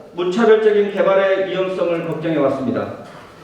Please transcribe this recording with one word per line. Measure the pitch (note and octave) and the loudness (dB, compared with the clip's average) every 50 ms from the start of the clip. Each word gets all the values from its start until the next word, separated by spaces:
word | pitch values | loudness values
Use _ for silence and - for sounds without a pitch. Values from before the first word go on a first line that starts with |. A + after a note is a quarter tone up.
| - - E3 | -18 -12 -8
무차별적인 | F3 F3+ F3+ F3+ A3+ A3 A3 A3 A3 A3 G#3+ G#3 G3+ G3+ G3 | -6 -4 -2 0 2 4 6 6 6 4 4 4 2 2 0
개발의 | F#3+ F#3 E3+ F#3+ F#3+ F#3+ F#3+ F#3+ F#3+ F#3+ F#3+ F3 | 0 0 2 2 4 4 4 2 2 0 -2 -2
위험성을 | F3+ F#3 F#3 F#3 F#3 F3+ F3 E3+ E3+ E3 E3 | -2 -2 -2 -2 -2 -2 -2 -2 -2 -2 -4
걱정해왔습니다. | E3 D3 D#3 D#3+ E3 D#3+ C#3+ C#3 C3 C3+ C3 B2+ A#2 A2+ G#2 G2+ - - - - - - - - - - - | -6 -6 -6 -4 -2 0 0 0 0 0 -2 -4 -4 -4 -4 -6 -8 -10 -12 -16 -18 -20 -20 -20 -20 -20 -20